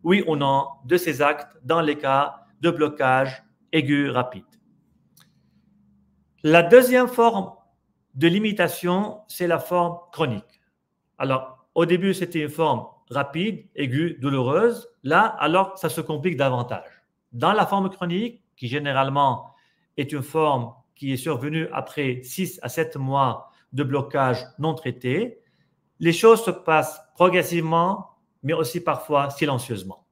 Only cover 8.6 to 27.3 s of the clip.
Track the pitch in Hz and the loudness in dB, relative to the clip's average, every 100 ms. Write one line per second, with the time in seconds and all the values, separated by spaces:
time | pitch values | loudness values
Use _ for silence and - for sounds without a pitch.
8.6 | 170 - 175 185 214 - _ - 175 165 | 0 0 -2 -2 -2 -8 _ -6 -2 -2
9.6 | - 180 170 170 - - 151 104 - _ | 0 -2 -2 -4 -16 -4 -4 -4 -10 _
10.6 | _ _ _ _ _ _ 135 131 - - | _ _ _ _ _ _ -2 -2 -4 -20
11.6 | _ - 170 180 196 185 170 170 151 151 | _ 0 2 2 2 -2 -4 -4 -6 -2
12.6 | 160 117 - _ _ 131 139 160 208 180 | 0 0 -4 _ _ -6 -4 -4 -4 -6
13.6 | - - 143 131 170 156 139 139 127 156 | -14 -8 -4 -2 -4 -4 -4 -2 0 2
14.6 | 233 226 - _ 131 170 220 - 151 175 | 2 0 -12 _ 0 2 2 0 0 2
15.6 | 185 - 160 - 156 151 170 143 135 127 | 0 -4 -6 -6 -6 -4 -4 0 0 -2
16.6 | 120 98 - _ _ _ _ 120 160 208 | -6 -10 -12 _ _ _ _ -2 0 2
17.6 | 175 196 190 - 175 180 233 233 _ _ | 2 0 -2 -4 -6 -4 -6 -10 _ _
18.6 | 120 143 143 135 135 139 139 120 - _ | -6 -4 -2 -2 0 2 0 0 -8 _
19.6 | _ _ _ - 143 147 - 160 156 131 | _ _ _ -8 -6 -6 -4 0 2 0
20.6 | 117 - _ _ 139 127 160 135 143 160 | -4 -12 _ _ -6 -6 -4 -6 -4 -6
21.6 | 160 - - - 135 123 - - 185 - | -4 -8 -8 -6 -4 -4 -10 -8 -8 -8
22.6 | 127 165 160 151 135 139 131 110 - _ | -8 -4 -4 -4 -2 0 0 -2 -12 _
23.6 | _ 131 139 139 131 147 131 120 - - | _ -6 -2 -2 -2 0 0 0 -6 -6
24.6 | 156 156 127 123 127 147 240 - _ _ | -6 -4 -8 -6 -4 -2 -4 -8 _ _
25.6 | _ _ _ _ 160 165 220 220 208 - | _ _ _ _ 0 6 6 6 4 -4
26.6 | - 156 139 - _ _ 180 | 2 2 2 -10 _ _ 4